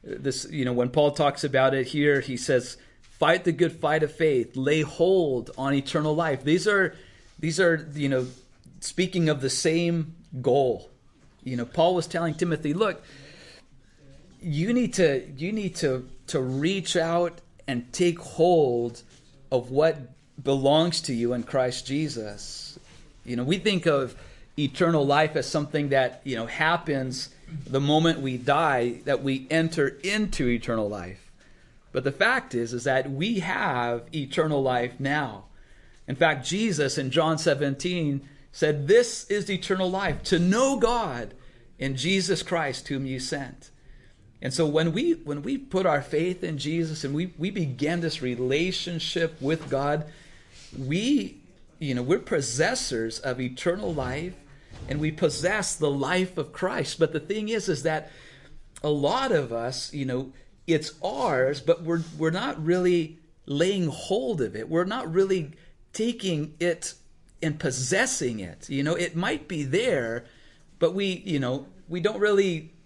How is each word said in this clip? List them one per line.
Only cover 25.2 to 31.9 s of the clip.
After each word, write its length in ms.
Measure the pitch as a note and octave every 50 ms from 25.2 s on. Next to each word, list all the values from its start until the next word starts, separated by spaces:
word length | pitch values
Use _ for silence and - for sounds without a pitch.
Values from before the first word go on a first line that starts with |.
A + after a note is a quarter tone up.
| D#3 D3+ -
as 120 | D3+ B2+
something 420 | - - D#3 D3 C#3+ - D3+ D3 C#3
that, 320 | C#3 C3+ C3 B2 - - -
you 120 | C#3 B2+
know, 120 | A2+ A#2
happens 840 | A2+ - - D#3 D#3+ F3 E3+ E3+ D#3+ D3 C3+ C3 C3 B2+ - - - - - - - E3 D3 C3+
the 120 | - B2+ C#3
moment 420 | C#3 C#3+ D3+ D#3 D#3+ E3 D#3+ C3
we 160 | C3+ C3+ B2+
die, 640 | B2 B2 C3 C#3 D3+ E3 D3+ C#3 B2 A#2+ B2 A#2 - -
that 160 | C#3 C#3 B2 C3+
we 220 | C#3 C3 C3+ C3 -
enter 380 | D3+ E3 E3 E3 E3 E3 C#3+ B2+ - - -
into 440 | F#3+ G#3 G#3+ G#3+ F#3 - - C#3
eternal 420 | B2 A#2+ A2+ - - A#2 A2 G#2+ G2+
life. 420 | G#2+ G2 F2 F#2 F#2+ - - - - _ - - - - - - - - _ _